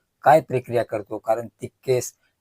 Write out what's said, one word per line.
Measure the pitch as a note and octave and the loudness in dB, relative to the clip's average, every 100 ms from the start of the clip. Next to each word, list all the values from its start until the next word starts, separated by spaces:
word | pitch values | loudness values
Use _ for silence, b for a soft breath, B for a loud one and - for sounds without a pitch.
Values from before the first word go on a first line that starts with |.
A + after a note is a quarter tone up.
| _ _ | _ _
काय | C#3+ D#3+ | 4 4
प्रक्रिया | - C3 - A#2 | 4 -4 -2 -4
करतो, | A2 A2 G2+ A2 | -2 -6 -8 -8
कारण | - A2+ A2+ | -4 -4 -4
ती | - A#2+ | -14 -16
केस | - - B2+ - - _ _ | -8 -2 -2 -2 -12 _ _